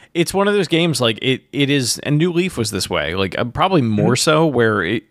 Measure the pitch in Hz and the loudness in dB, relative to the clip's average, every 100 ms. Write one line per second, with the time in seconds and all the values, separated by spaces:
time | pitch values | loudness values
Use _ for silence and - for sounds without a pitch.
0 | - 175 160 190 202 202 160 165 170 131 | -6 -2 -2 0 2 0 0 0 0 2
1 | 117 107 131 127 - 143 139 143 117 - | 0 0 -2 -2 -4 -2 0 2 0 -4
2 | - 147 180 170 185 127 107 98 - 85 | -2 0 0 0 -2 -2 -4 -4 -2 -2
3 | 73 92 95 - 120 143 185 185 117 104 | -2 -2 -2 -4 -6 -2 0 2 2 2
4 | 107 127 160 156 160 123 113 104 85 117 | 2 2 2 2 2 2 2 2 -2 -4
5 | - | -2